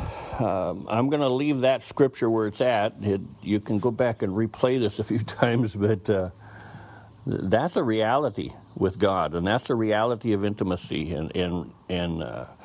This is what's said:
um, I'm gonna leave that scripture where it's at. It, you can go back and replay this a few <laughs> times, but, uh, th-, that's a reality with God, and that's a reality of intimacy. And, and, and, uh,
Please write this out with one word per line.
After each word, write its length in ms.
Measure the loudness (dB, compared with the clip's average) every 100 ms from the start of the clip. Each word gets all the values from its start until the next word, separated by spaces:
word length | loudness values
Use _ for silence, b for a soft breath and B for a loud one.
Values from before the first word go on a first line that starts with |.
| B B B B
um, 480 | -2 0 -2 -4 -2
I'm 220 | 0 2
gonna 180 | 2 2
leave 320 | 2 2 2
that 220 | 2 2
scripture 480 | -2 2 2 4 2
where 160 | 4 2
it's 140 | 2
at. 340 | 2 4 0 0
It, 180 | 0 0 -4 -10
you 180 | 0 0
can 180 | 0 0
go 120 | 0
back 320 | 2 0 0
and 100 | -2
replay 480 | 0 -2 0 2 2
this 180 | 0 0
a 60 |
few 140 | -2 -2
<laughs> 220 | -2 2
times, 340 | 2 2 0
but, 340 | 2 2 2 2
uh, 220 | 0 0 -8 B B B B B B B -12 -6
th-, 120 | -4
that's 340 | 2 2 2 0
a 60 |
reality 680 | 0 2 2 2 0 -2 -8 -12 -16
with 240 | -2 -2 2
God, 360 | 2 2 0
and 120 | 0 0
that's 220 | 0 0
a 60 |
reality 580 | 0 2 2 2 0 0
of 120 | 0
intimacy. 680 | 0 0 -2 -2 -4 -6 -4
And, 240 | -4 -4 -2
and, 360 | -2 -2 -6 -12 -6
and, 340 | -4 -2 -4
uh, 240 | -6 -8 -12 -16